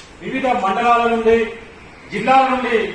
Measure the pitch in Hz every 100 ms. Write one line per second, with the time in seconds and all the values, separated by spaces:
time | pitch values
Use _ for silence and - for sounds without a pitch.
0 | - - 180 262 262 214 196 190 240 233
1 | 233 226 220 233 220 - - - - -
2 | - 202 247 269 254 254 233 226 185